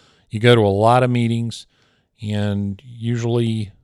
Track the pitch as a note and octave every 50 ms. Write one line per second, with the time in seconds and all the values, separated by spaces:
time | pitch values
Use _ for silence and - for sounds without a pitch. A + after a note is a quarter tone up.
0 | _ _ _ _ _ _ - G#2+ G#2+ A#2+ B2 A#2 G#2+ G2+ G2 G2 G#2+ A2+ B2 B2+
1 | B2+ B2+ B2 A#2+ A#2 A2+ A#2 A#2 A#2 A#2 - - - _ _ _ _ _ _ _
2 | _ _ _ _ A2+ G#2+ G#2 G#2 G#2 G#2 G2+ G2+ G2+ G2+ G2 G2 _ B2+ A#2+ A#2
3 | A2+ A#2 A#2+ A#2 A#2 A#2 A#2 A#2+ A#2+ A2+ A2+ A2 G#2+ G2 - _